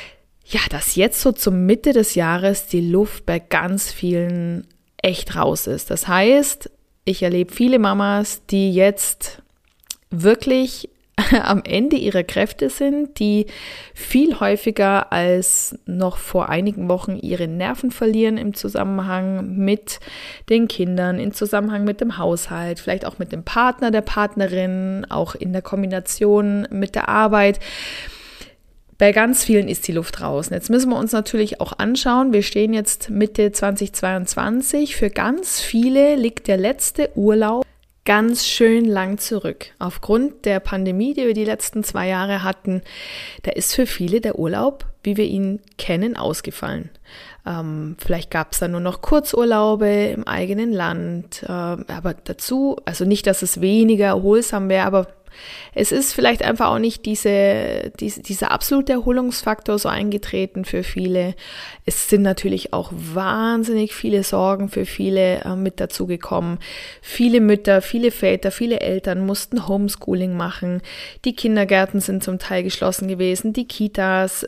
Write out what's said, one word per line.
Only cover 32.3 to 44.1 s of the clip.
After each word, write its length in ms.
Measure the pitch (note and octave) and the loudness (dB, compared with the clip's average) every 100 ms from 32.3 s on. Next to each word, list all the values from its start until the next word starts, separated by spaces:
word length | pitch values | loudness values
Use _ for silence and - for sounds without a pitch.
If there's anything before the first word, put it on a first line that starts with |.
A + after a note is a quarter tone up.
wir 100 | G#3 | 2
stehen 300 | G3+ G#3 G#3+ | 2 2 2
jetzt 360 | A3 G#3 - - | 0 -2 -4 -4
Mitte 440 | G#3 G#3+ A3 G#3 | 0 0 2 0
zwanzig 400 | G#3 G3+ G3 G3 | 2 -2 0 -4
zweiundzwanzig. 1040 | - F#3 F#3 F3+ - - A#3+ C4+ D4 D4 - | -4 -2 -2 -4 -4 -2 -2 0 0 0 0
Für 120 | G#3 | 0
ganz 520 | - G#3 D#4 F#4 - | 2 0 0 -2 -4
viele 540 | - A3+ B3 C4+ C#4+ D4 | -2 2 4 6 6 6
liegt 340 | A#3 - - | 0 -2 0
der 80 | F#3+ | 2
letzte 520 | G3+ C#4 - - - - | 2 0 -2 0 -2 2
Urlaub 500 | G3+ G#3+ G#3+ A#3 - _ _ _ | 4 4 2 0 -4 _ _ _
ganz 420 | - G#3 A3+ A#3+ - | 2 4 4 2 0
schön 380 | - A3+ A3+ | 4 6 6
lang 340 | A3+ G3 F#3+ G#3 | 4 2 0 -4
zurück. 500 | - G#3+ - - - - | -4 -4 -4 -8 -12 -8
Aufgrund 640 | F3+ - - A3 C#4 - | -8 -6 0 2 2 -2
der 160 | G#3+ F#3+ | 0 0
Pandemie, 540 | - F#3+ F#3+ F#3 B3 | 0 -2 0 0 0
die 120 | C#4+ B3 | 0 2
wir 80 | |
die 120 | G#3+ G#3+ | 2 0
letzten 400 | A3 - G#3+ G#3+ | -2 -4 -4 -4
zwei 240 | F#3 F#3 | -2 -2
Jahre 340 | F#3 G3 G3 | -2 -2 -2
hatten, 380 | F#3+ F#3+ - F#3 - - - - - - | -2 -4 -4 -4 -6 -16 -16 -14 -16 -10
da 80 | - | -6
ist 220 | - F#3 | -4 -2
für 120 | - B3 | 0 0
viele 340 | - F3 | 0 0